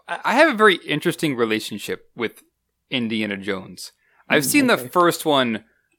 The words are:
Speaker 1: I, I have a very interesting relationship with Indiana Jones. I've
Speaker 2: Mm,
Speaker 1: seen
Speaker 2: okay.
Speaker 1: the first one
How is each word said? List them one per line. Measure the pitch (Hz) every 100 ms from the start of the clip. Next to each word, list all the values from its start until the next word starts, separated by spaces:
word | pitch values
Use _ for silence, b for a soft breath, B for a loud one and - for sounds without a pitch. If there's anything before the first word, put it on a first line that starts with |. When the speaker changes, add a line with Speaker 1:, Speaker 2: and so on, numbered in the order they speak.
| -
Speaker 1:
I, | - -
I |
have | 233 320
a | 214
very | 214 170 -
interesting | 151 180 - 160 120
relationship | 113 110 - 104 - 92 _ -
with | 110 - _ _ _ _ _
Indiana | 131 113 110 107 98
Jones. | 98 95 95 87 - _ _ _ -
I've | 151
Speaker 2:
Mm, | 135
Speaker 1:
seen | 294 254
Speaker 2:
okay. | 175
Speaker 1:
the | 123
first | 180 170 - 160
one | 139 123 110 - _ _